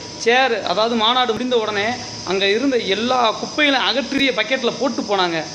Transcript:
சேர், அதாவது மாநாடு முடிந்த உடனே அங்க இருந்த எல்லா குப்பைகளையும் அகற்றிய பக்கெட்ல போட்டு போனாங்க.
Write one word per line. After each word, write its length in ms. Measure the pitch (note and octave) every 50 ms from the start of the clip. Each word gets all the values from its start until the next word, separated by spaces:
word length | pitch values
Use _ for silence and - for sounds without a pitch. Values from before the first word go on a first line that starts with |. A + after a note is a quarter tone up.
| - - - -
சேர், 460 | - A#3 A#3+ B3+ C4+ B3 A#3 G3 E3
அதாவது 320 | - F3+ G3 A3 A#3 A#3+
மாநாடு 360 | A#3 G#3+ A3+ B3 B3+ B3 A3+
முடிந்த 260 | A3 G#3+ B3+ B3+ B3 A#3
உடனே 280 | G#3+ G#3+ G#3 G3+ G3+ A3+ B3 A#3+ - - - - -
அங்க 200 | - F#3 G3 G3
இருந்த 320 | G3 G3+ A3+ C4+ C#4 B3+ A#3
எல்லா 560 | G#3 F#3 F#3+ G3+ A3+ B3 B3+ B3+ A#3+ A3 G3+
குப்பைகளையும் 520 | - - A3+ - - D4+ C#4+ C#4 B3 F#3+
அகற்றிய 460 | F#3+ A3 C4+ B3 - C4+ C4+ C#4 C4
பக்கெட்ல 420 | G#3 G#3+ G#3+ G#3+ C4 C4 A#3 A3+ E3+ C#3+
போட்டு 220 | A#3 C#4+ A#3 -
போனாங்க. 420 | - - G3+ F#3+ F3+ F3 E3 D#3+ D3+ - -